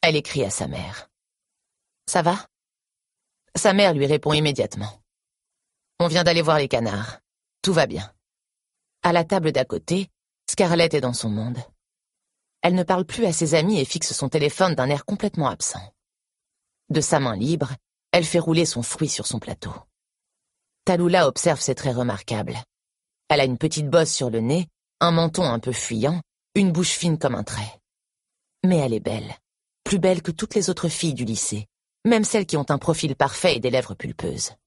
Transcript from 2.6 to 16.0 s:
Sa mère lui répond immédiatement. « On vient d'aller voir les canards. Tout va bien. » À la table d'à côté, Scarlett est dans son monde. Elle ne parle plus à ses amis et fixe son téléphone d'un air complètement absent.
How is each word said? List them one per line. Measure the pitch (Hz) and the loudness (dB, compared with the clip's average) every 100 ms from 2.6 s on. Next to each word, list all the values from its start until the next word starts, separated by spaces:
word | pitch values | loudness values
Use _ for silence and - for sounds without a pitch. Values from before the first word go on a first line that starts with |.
| _ _ _ _ _ _ _ _ _ - | _ _ _ _ _ _ _ _ _ 0
Sa | 214 | 2
mère | 190 202 | 6 4
lui | 156 139 | 4 2
répond | 151 151 | 2 2
immédiatement. « | 151 156 139 104 - 101 - _ _ _ _ _ _ _ _ _ _ | 2 2 0 -4 -4 -10 -12 _ _ _ _ _ _ _ _ _ _
On | 170 | 0
vient | 165 | 2
d'aller | 175 170 | 4 4
voir | 160 156 | 4 2
les | 139 | 2
canards. | 123 117 98 113 - _ _ _ _ | 0 0 -4 -6 -12 _ _ _ _
Tout | - | 0
va | 170 135 | 2 2
bien. » | - 98 _ _ _ _ _ _ _ _ _ | -2 -12 _ _ _ _ _ _ _ _ _
À | 175 | 2
la | 175 | 2
table | 165 196 156 | 2 0 2
d'à | 147 | 0
côté, | 131 85 - 175 196 _ _ _ - | -2 -4 -2 -2 -4 _ _ _ -10
Scarlett | - 185 170 170 | 0 2 4 4
est | 156 | 2
dans | 127 | 0
son | 123 113 | -4 -4
monde. | 107 113 120 - _ _ _ _ _ _ _ _ _ | -4 -4 -8 -12 _ _ _ _ _ _ _ _ _
Elle | 170 | 0
ne | 180 | 0
parle | 175 185 185 | 0 0 -2
plus | - | -2
à | 226 | -2
ses | 165 160 | 0 2
amis | 160 165 208 | 2 2 0
et | 135 | 0
fixe | 175 - | -4 -6
son | - 135 | -4 -2
téléphone | 156 147 - 185 | 0 0 2 0
d'un | 147 127 | 2 0
air | 143 - | -2 -4
complètement | 202 208 - 139 | -6 -4 -2 -2
absent. | - - - - _ | -2 -8 -8 -14 _